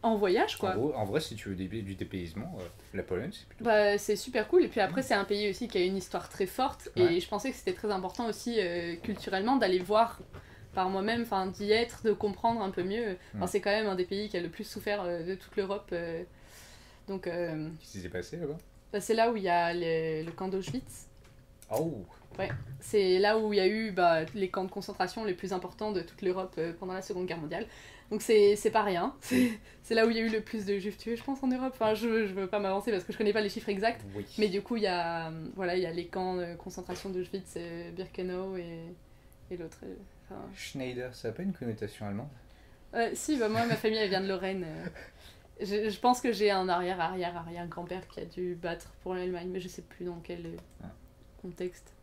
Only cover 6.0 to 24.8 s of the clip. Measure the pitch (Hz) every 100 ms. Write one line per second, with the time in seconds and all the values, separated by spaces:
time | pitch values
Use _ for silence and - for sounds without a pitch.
6 | 180 180 - - 185 - 269 - - -
7 | 180 170 349 208 269 247 - 185 214 196
8 | 180 - 233 220 - 226 180 175 170 170
9 | - 196 - 190 214 269 208 185 180 214
10 | 233 - - - - - - - 185 190
11 | 202 233 233 190 190 190 208 214 240 -
12 | 226 208 208 190 226 233 196 185 180 214
13 | 226 185 - 104 175 202 202 208 214 185
14 | 180 196 208 185 170 - 202 214 208 208
15 | 175 175 165 190 - - 190 202 - 175
16 | 170 165 180 - - - - - - -
17 | - 190 180 175 170 156 156 160 - 101
18 | 87 90 87 165 151 156 - - - 196
19 | 190 226 233 226 185 175 170 175 165 160
20 | 160 156 165 165 190 190 185 247 - -
21 | - - - - - - - 113 165 123
22 | 85 - - - 196 - - - - 214
23 | 185 185 208 220 214 202 190 214 226 185
24 | 175 165 160 214 190 196 190 202